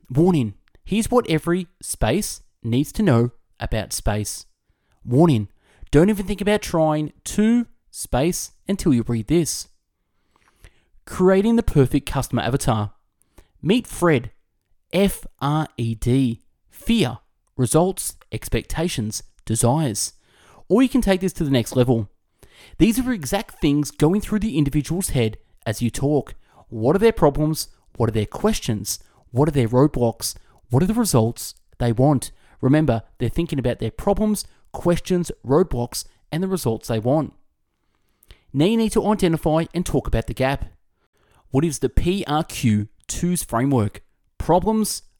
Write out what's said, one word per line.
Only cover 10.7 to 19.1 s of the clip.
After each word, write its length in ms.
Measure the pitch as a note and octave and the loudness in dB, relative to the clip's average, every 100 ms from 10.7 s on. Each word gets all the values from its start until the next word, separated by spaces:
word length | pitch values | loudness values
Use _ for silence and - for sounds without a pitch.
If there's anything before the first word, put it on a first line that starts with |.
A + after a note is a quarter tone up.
| _ _ _ - | _ _ _ -12
Creating 500 | - F#3 F#3+ G#3+ A#3 | 2 4 4 4 2
the 80 | |
perfect 420 | - D3+ B2+ C#3+ - | 2 4 4 2 -2
customer 380 | C#3+ - B2 | -4 -2 -2
avatar. 500 | A2+ C3+ - G#2+ G#2 - _ _ _ _ _ _ | -2 -2 0 -2 -4 -8 _ _ _ _ _ _
Meet 280 | C#3+ A#3+ - | 0 0 0
Fred. 440 | - F3 D3+ A2+ _ _ _ _ _ _ | -2 2 2 -2 _ _ _ _ _ _
F 320 | F3 G3 - - - | 0 0 -2 -14 -6
R 280 | C#3 D3+ D3+ - | -2 -2 -4 -6
E 180 | A#2 A2+ | -6 -4
D. 480 | B2 C3 B2+ A2+ _ _ _ | 0 2 0 -4 _ _ _
Fear. 500 | - - A#3 D3 A#2 _ _ _ - | -14 -2 0 0 -4 _ _ _ -4
Results. 600 | B2 D#3 F3+ F#3 - - - | 2 2 2 -2 -10 -12 -12
Expectations. 920 | A2 - A#2 - - E3+ - G#2+ | -10 -4 -4 -4 -4 -4 -4 -6